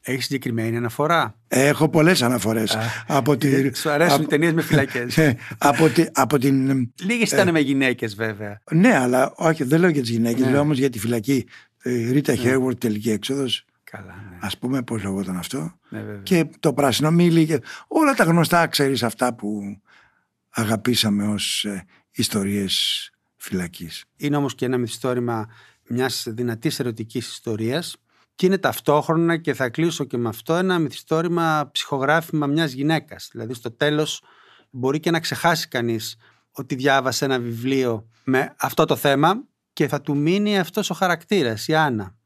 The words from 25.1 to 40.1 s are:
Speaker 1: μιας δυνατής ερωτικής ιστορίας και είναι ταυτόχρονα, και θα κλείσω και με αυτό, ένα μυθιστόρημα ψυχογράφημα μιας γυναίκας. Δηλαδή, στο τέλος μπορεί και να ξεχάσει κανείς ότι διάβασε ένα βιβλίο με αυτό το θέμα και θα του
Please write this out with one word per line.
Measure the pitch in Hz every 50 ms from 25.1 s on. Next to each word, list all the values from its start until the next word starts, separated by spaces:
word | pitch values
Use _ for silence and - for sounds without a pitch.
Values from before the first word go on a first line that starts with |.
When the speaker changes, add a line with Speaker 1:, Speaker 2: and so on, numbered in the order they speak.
| 123 123 120 120 117 113 107 110 - - - _ _ _ _
Speaker 1:
μιας | _ 120 123 131 131 - - -
δυνατής | 120 110 117 123 120 117 110 - 160 - -
ερωτικής | - 123 110 110 110 113 - 127 113 -
ιστορίας | - - _ 117 110 104 110 113 131 165 175 - - _ _ _ _ _ _ _ _
και | - -
είναι | 185 196
ταυτόχρονα, | 190 - 135 110 - _ - 143 151 143 - 160 165 170 170 170
και | 160 165 151 127
θα | 123 135 123
κλείσω | 113 - 160 170 160 - 143
και | 123 -
με | 120 120 113
αυτό, | 110 - - - 165
ένα | 175 185 190 180 170
μυθιστόρημα | 156 135 - - - _ 160 160 165 175 170 170 165 160 156 151 143 -
ψυχογράφημα | _ - - - 147 135 131 139 151 165 160 - - 156 147
μιας | 139 143 160 165 147
γυναίκας. | 123 131 139 151 165 147 - _ - - - -
Δηλαδή, | _ 117 113 113 127
στο | 123 - 120
τέλος | 113 _ 147 147 151 151 151 147 - - _ _ _ _ _ _ _ _ _ _
μπορεί | - 127 120 131 143 156
και | 160 180
να | 165 165
ξεχάσει | 165 - 139 - - 170 170 160 -
κανείς | _ - 127 117 117 117 110 110 - - _ _ _ _ _ _ _
ότι | _ - 120 - 143
διάβασε | 127 127 143 135 139 127 131 123 - 147
ένα | 139 131 127
βιβλίο | 120 120 117 113 120 135 135 135 131 123 113 110 110 _ _ _ _
με | - 131 131 147 - -
αυτό | _ - 139 - - 160
το | 143 139
θέμα | - - 147 139 139 151 165 196 240 - _ _ _ _ _ _
και | - 156
θα | 131 151 143
του | 147 -